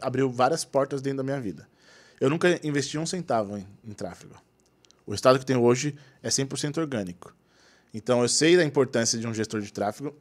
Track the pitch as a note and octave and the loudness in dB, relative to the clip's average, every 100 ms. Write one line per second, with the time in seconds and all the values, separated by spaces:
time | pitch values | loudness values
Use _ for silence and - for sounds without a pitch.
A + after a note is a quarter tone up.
0 | B2+ C3 C3+ B2 C3+ D#3+ - C#3 C#3 C#3+ | -4 0 0 2 2 2 -2 -2 0 -2
1 | C3+ C3+ C3 C#3 A2 D2+ - _ _ - | -4 -4 -4 -4 -6 -10 -14 _ _ -20
2 | - - C3 E3 F3+ E3 D3+ C#3+ C3+ D3+ | -18 -2 0 2 2 2 -2 -2 -2 -4
3 | E3+ F#3 E3 A#2 G2+ G#2 G2 G2+ A2 G#2+ | -6 -6 -2 -2 -2 -6 -12 -18 -18 -12
4 | F#2 F2+ - - _ _ _ _ _ _ | -12 -12 -20 -20 _ _ _ _ _ _
5 | - G2+ C3 C3+ C3 B2+ A#2+ B2+ D3 C#3+ | -10 0 4 4 4 4 4 4 0 -8
6 | - _ A#2 A#2+ C3+ - D3+ D3 D#3 B2 | -16 _ -4 -2 -2 -4 -4 -4 -4 -4
7 | F#2 F2+ - - _ _ _ _ _ A2 | -6 -10 -18 -20 _ _ _ _ _ -8
8 | - B2 A#2+ - D#3 F3+ D3+ C3+ B2 A#2+ | 0 2 2 4 6 6 4 2 2 2
9 | A#2 A#2 A#2 A2 G#2+ A2 G2+ - G2+ - | 0 -2 -4 -4 -4 -4 -6 -4 -4 -4
10 | C#3+ - | -10 -10